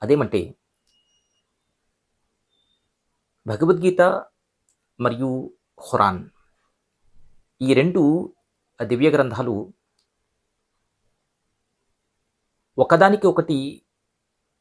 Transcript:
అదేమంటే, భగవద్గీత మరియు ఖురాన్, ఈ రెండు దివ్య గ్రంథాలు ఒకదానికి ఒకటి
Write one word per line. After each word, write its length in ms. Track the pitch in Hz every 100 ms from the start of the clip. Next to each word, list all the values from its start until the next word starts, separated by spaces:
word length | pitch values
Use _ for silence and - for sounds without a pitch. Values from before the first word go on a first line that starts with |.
అదేమంటే, 520 | 110 147 120 104 85 - _ _ _ _ _ _ _ _ _ _ _ _ _ _ _ _ _ _ _ _ _ _ _ _ _ _ _ _ -
భగవద్గీత 800 | 104 160 180 180 180 180 190 - _ _ _ _ _ _ -
మరియు 500 | 120 117 131 127 - - _ _ -
ఖురాన్, 380 | 123 104 92 - _ _ _ _ _ _ _ _ - - _ _ -
ఈ 120 | 131
రెండు 580 | 127 156 185 143 160 180 _ _ _ _ -
దివ్య 280 | 117 120 151
గ్రంథాలు 600 | 147 131 110 123 104 120 - _ _ _ _ _ _ _ _ _ _ _ _ _ _ _ _ _ _ _ _ _ _ _ _ _ _ _ _ _ -
ఒకదానికి 480 | 127 165 190 208 202
ఒకటి 560 | 180 165 147 135 - _ _ _ _ _ _ _ _